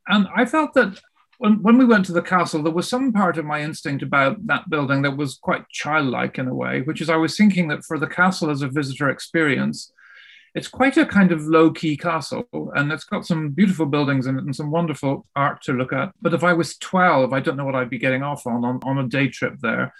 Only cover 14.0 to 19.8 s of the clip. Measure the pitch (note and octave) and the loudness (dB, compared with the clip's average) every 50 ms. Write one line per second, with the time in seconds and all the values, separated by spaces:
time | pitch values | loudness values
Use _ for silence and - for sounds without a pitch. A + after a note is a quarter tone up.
14 | D3 C#3+ C#3 C3 B2 C3+ C3+ C3 C3+ C#3+ C3 - D3+ D3 D3+ E3+ E3+ D#3+ C#3+ - | 2 2 2 0 0 0 -2 -4 -4 -6 -6 -6 -6 -2 -2 -2 -2 -2 -4 -4
15 | - C#3 C#3 - - _ - C#3+ C#3+ D3 - - - - C3 B2 B2+ B2+ C#3+ C3 | -2 -4 -4 -4 -6 _ -4 -2 -2 -2 -2 -4 -6 -4 -2 -2 -2 -2 -2 -4
16 | C#3 G3 - - - E3+ E3+ C#3+ E3+ F3 F3 E3 D#3+ - - - - - - F3+ | -4 -6 -6 -4 -4 -2 0 2 2 2 2 2 0 -4 -6 -12 -8 -2 0 2
17 | F3+ F3+ D#3 C3+ C3 A#2 C3+ C3+ C3+ E3 C#3 C#3 C#3 C3+ C3+ B2+ B2+ A#2 C3 A2+ | 4 4 4 4 2 2 0 -2 -2 -2 -4 -4 -4 -4 -2 -2 -4 -4 -6 -4
18 | C3 C3 C3 C3 C#3 C#3+ C#3+ C3+ - A#2+ A#2 A#2+ A#2+ B2 B2+ B2 - C3 C3+ C#3 | -2 -2 -2 -2 -2 -6 -8 -8 -6 -6 -4 -2 -2 -2 -4 -4 -4 -4 -2 -2
19 | C3 A#2 C3+ C3+ C#3 C3 - - C3 B2 - - - A2 A#2 B2 | -2 -2 -2 0 0 -2 -2 -4 -6 -6 -6 -4 -4 -4 -2 -2